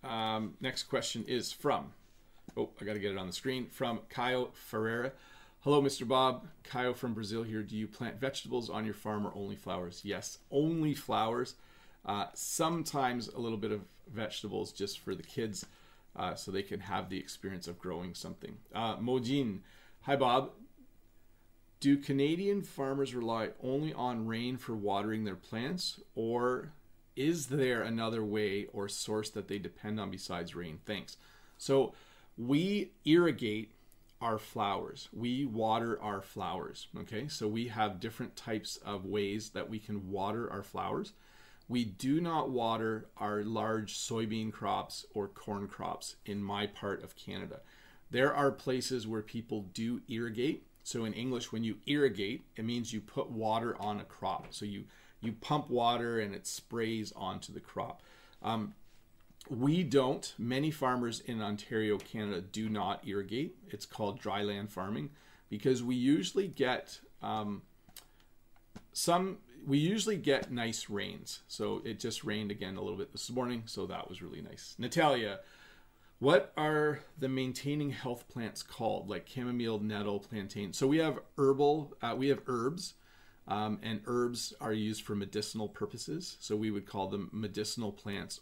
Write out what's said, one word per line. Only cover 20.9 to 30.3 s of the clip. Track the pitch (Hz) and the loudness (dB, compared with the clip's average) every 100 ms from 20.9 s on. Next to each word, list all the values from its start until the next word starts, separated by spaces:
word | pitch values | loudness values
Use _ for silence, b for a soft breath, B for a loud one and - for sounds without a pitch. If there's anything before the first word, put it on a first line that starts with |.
| - - - b b b - - - | -20 -20 -20 b b b -20 -20 0
Do | 139 139 | 4 4
Canadian | 143 139 143 170 196 202 | 4 2 4 2 2 0
farmers | - - 135 139 135 | 0 -2 0 0 0
rely | 123 113 113 107 - | 0 0 2 0 -2
only | 127 139 156 | -2 0 0
on | - 123 117 110 | 0 -2 0 0
rain | 113 123 127 | 0 -2 -4
for | - | -4
watering | 113 101 98 104 110 | -2 2 2 2 0
their | 107 90 | -2 -4
plants, | - 113 131 180 - - - | -6 -4 -2 -2 -4 -6 -8
or | - 113 120 123 127 151 - - - - | -2 0 4 4 2 -2 -14 -20 -20 -10
is | - 143 170 123 | 0 2 2 2
there | 139 127 120 | 4 4 4
another | 107 113 113 113 | 2 2 2 2
way | 107 107 107 98 101 | 2 2 4 2 -2
or | 107 101 | -4 -4
source | - - 107 107 | -4 -2 0 0
that | 107 95 | -4 -4
they | 101 | -4
depend | 87 - 107 107 | -4 -8 -4 -2
on | 98 | -4
besides | 95 - | -6 -4